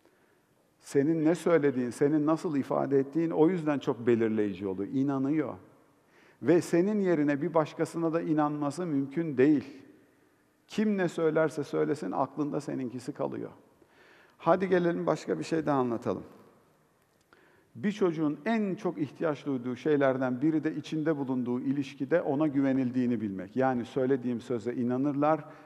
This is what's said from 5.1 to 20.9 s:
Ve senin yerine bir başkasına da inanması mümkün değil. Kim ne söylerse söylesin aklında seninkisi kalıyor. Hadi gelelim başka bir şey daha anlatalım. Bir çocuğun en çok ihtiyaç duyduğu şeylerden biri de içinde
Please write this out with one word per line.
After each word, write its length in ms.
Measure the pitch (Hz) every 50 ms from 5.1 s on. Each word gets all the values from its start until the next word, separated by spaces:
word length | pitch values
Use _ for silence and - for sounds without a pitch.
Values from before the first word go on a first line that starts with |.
| 139 135 135 135 156 156 139 113 98 95 - - - _ _ _ _ _ _ _ _ _ _ - _ - -
Ve 180 | 127 170 170
senin 400 | - - 180 170 180 202 214 208
yerine 420 | 196 180 170 151 147 147 143 139 147
bir 120 | 175 156
başkasına 580 | 165 151 - - - 160 - - 165 165 165 156
da 80 | 170
inanması 680 | 175 170 151 156 151 147 151 147 147 143 139 170 180
mümkün 500 | 170 143 139 139 135 - 175 170 160 135
değil. 460 | 123 131 151 151 131 - - - - - - - - _ _ _ _ _ _ _ _ _ _ _ _ _ -
Kim 300 | - 202 220 214 202 190
ne 100 | 180 160
söylerse 560 | - 175 165 156 156 160 160 147 147 147 139
söylesin 480 | - 156 156 156 151 147 143 - - -
aklında 480 | - 135 131 - 156 147 147 156 151
seninkisi 520 | 135 147 139 135 131 117 117 123 - 151 -
kalıyor. 380 | - 143 139 120 113 113 107 - - - _ _ _ _ _ _ - - - - - - _ _ -
Hadi 300 | - 165 175 180 196 180
gelelim 380 | 190 180 175 170 170 180 175
başka 320 | 165 156 151 - - 185 160
bir 60 | 147
şey 220 | - 165 160 151
daha 120 | 151 143 135
anlatalım. 440 | 123 123 120 117 - 117 92 - - - - - - - _ _ _ _ _ _ _ _ _ _ _ _ _ _ _ _ _ - _ _ _ _ _ _ -
Bir 180 | 117 127 208 196
çocuğun 460 | - 196 175 160 160 160 147 151 - -
en 300 | 220 233 220 208 196 170
çok 240 | - - 180 - -
ihtiyaç 480 | 151 - - - 170 160 143 139 -
duyduğu 300 | 147 135 127 117 127 123
şeylerden 680 | 123 - 156 147 139 139 135 127 131 135 127 127 120 143
biri 220 | 160 156 156 139
de 120 | 156 -
içinde 400 | 151 - -